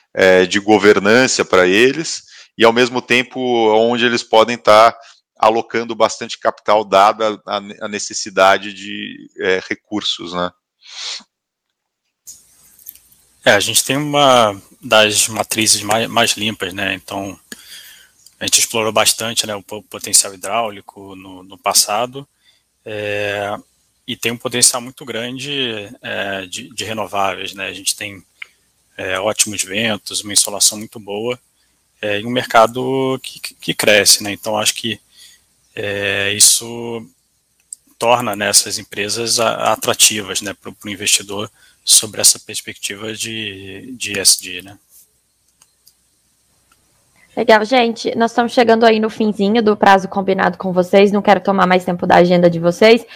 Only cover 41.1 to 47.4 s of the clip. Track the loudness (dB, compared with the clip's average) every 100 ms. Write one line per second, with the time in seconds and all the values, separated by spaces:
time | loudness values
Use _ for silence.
41.1 | -2 -4 -10 -10 _ _ _ 0 0 0
42.1 | -2 0 0 -4 -14 -12 -12 -12 -10 -10
43.1 | -10 -10 -8 -10 -12 -16 -16 -16 -12 -8
44.1 | -2 0 0 -2 -14 -16 -20 _ _ _
45.1 | _ _ _ _ _ _ _ _ _ _
46.1 | _ _ _ _ _ _ _ _ _ _
47.1 | _ _ -2